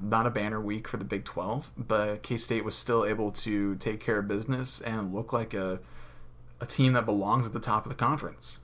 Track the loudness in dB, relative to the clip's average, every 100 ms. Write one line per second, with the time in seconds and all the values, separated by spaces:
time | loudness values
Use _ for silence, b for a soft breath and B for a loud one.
0 | 0 2 2 0 -2 -2 -2 -4 -4 -6
1 | -4 -4 -4 -4 -2 -2 -4 -8 0 2
2 | 2 -2 -2 -2 0 0 0 -2 2 4
3 | 4 2 0 0 0 2 2 0 -2 -2
4 | 0 2 2 -2 0 -2 -2 -4 -2 -2
5 | -2 -4 -2 -2 -2 -2 -2 -4 B B
6 | B B B B -18 -12 -6 4 6 6
7 | 4 2 4 4 4 -2 0 0 0 0
8 | 2 2 -2 -8 -10 -10